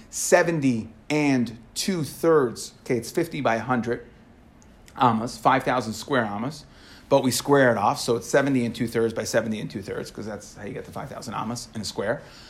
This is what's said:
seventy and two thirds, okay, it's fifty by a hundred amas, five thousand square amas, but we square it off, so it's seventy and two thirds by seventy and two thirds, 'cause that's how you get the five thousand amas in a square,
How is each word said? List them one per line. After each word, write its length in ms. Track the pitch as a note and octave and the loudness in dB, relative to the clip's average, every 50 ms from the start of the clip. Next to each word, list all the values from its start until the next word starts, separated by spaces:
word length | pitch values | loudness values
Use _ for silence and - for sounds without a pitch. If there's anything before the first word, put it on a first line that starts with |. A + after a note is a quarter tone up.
| - - | -20 -12
seventy 800 | - - - - F#3+ F3+ E3 E3+ E3+ D#3 C3+ C3 A#2+ A2 G2 - - - - - | -8 -4 2 4 6 6 6 4 0 2 2 2 0 0 -4 -8 -14 -16 -6 -2
and 480 | D3 D3+ D3 C#3+ C3+ B2 A#2 - - - - - - | 0 2 2 2 2 2 0 -2 -4 -14 -18 -12 -8
two 280 | - - G3+ F#3 E3+ C#3+ | -4 -2 -2 -2 -2 -4
thirds, 680 | - - - - E3 D#3+ D3+ C3 A2+ G2+ - - - - - | -6 -4 0 4 6 6 6 6 2 -2 -6 -12 -14 -16 -14
okay, 160 | - - C3 | -4 -2 -2
it's 140 | A2+ A2+ - | -2 -2 -2
fifty 300 | - F3 E3 E3+ - D3+ | -2 -2 -2 -2 -4 -2
by 140 | B2+ A#2 A2+ | 0 2 0
a 40 | A2+ | 0
hundred 460 | A#2 B2+ B2+ A#2 G#2+ A#2+ A#2+ - - - - - - - - - - - _ - - - - - - - - | 0 0 -2 0 0 -2 -4 -6 -8 -18 -20 -20 -20 -20 -20 -20 -20 -20 _ -20 -20 -20 -20 -20 -20 -12 -2
amas, 400 | - C3+ A#2+ A2 A2 A2+ C3 - | 2 2 4 4 2 -2 -4 -6
five 260 | - - C3+ C3 C3 - | 0 2 2 2 4 2
thousand 300 | C#3+ B2 B2+ A2 A2 G#2+ | 0 0 0 -2 -4 -8
square 320 | - - - C#3+ B2 A2+ | -8 -6 -2 0 0 0
amas, 400 | G#2 G2+ G#2 A2+ C#3+ - - - - - - - - - - - | -2 -4 -6 -6 -6 -8 -10 -18 -20 -20 -20 -20 -20 -20 -12 -2
but 160 | - C#3 C3+ B2 | 2 2 4 4
we 80 | B2+ | 2
square 400 | A2 - - C#3+ C#3+ C#3 C3 A#2+ | 0 0 2 4 6 6 6 6
it 60 | A2+ | 4
off, 220 | G#2 G2+ A#2+ C#3+ - | 4 2 2 0 0
so 180 | - C3 A#2 | 0 -2 -2
it's 100 | A#2 - | -2 -2
seventy 380 | - - C#3+ C3+ C#3+ C#3 B2 A#2+ | 2 2 2 2 4 0 0 0
and 100 | A2+ - | -2 -2
two 120 | - B2 | -4 -4
thirds 260 | A2+ - A#2 A2+ A2+ A2+ | -2 0 0 0 0 -2
by 100 | A#2+ A2 | -4 -6
seventy 380 | - - A2+ G#2+ A2+ G#2+ G#2 | 0 0 0 0 0 -4 -6
and 100 | - - | -6 -8
two 100 | - G#2 | -8 -10
thirds, 300 | F#2+ - F#2 - - - | -8 -8 -8 -8 -8 -10
'cause 140 | - - G#2 | -10 -12 -10
that's 300 | A2 G#2 G2 - - - | -10 -10 -12 -14 -16 -16
how 100 | - G#2 | -14 -12
you 80 | G2+ - | -12 -10
get 100 | - - | -12 -12
the 80 | - | -12
five 180 | - - - - | -12 -12 -12 -12
thousand 240 | - - - - G#2+ | -12 -12 -10 -8 -8
amas 340 | G#2+ A2 A2 A#2+ A#2+ - - - | -6 -6 -6 -6 -8 -10 -12 -10
in 60 | A2 | -10
a 60 | G2 | -10
square, 360 | - - A#2 G2+ G#2+ B2 - - - - - - | -8 -6 -4 -2 -2 -2 -4 -6 -18 -20 -20 -20